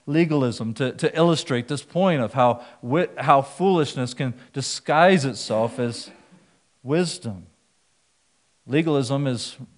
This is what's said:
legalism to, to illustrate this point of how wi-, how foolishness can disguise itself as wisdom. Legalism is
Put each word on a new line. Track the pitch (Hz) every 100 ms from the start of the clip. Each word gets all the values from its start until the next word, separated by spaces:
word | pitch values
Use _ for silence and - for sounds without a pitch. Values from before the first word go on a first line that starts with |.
| -
legalism | 156 170 147 127 110 113
to, | 110 127
to | - 160 160
illustrate | 170 160 - 123 120
this | 143
point | - 170 190 151
of | 107
how | 131 123 113 - -
wi-, | 120 156 170 143
how | 131 139
foolishness | 135 - 190 175 139 139 123 -
can | 131 - -
disguise | 139 - - - 151 180 190
itself | 131 101 - 110 117 -
as | 120 - - - _ - _ _ _ _
wisdom. | 123 160 175 - 117 92 92 _ _ _ _ _ _ _ _ _ _ _ -
Legalism | 143 160 143 123 139 139
is | 120 - - 127